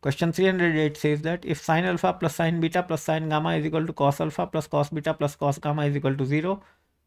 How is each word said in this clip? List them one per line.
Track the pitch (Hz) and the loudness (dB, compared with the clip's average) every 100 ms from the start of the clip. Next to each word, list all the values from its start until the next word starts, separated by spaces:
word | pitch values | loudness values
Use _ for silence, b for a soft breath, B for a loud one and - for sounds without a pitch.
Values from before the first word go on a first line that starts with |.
Question | 143 139 170 | -2 0 0
three | 165 190 | 2 2
hundred | 185 175 156 | 4 2 2
eight | 151 151 | 0 0
says | 151 147 | 0 0
that | 160 175 | -2 -4
if | - 147 | -4 -4
sine | - 160 | 0 0
alpha | 185 175 185 | 2 0 0
plus | 175 165 - | 0 -4 0
sine | 165 165 | 0 2
beta | 165 180 | 0 0
plus | 180 160 | -2 -4
sine | - 160 160 | -2 -2 0
gamma | 151 160 165 | 0 0 0
is | 151 | 0
equal | 156 | -2
to | 165 | -2
cos | - 139 139 | 2 2 2
alpha | 156 - 175 | -2 -2 -4
plus | 160 151 | -4 -2
cos | 147 143 | -2 0
beta | 156 147 | -2 -4
plus | 151 147 | -2 -2
cos | - 143 143 | 0 -2 0
gamma | 151 151 147 | -2 0 0
is | 143 | 0
equal | 139 135 | 0 0
to | |
zero, | 131 151 170 196 b b b _ | 0 0 0 -4 b b b _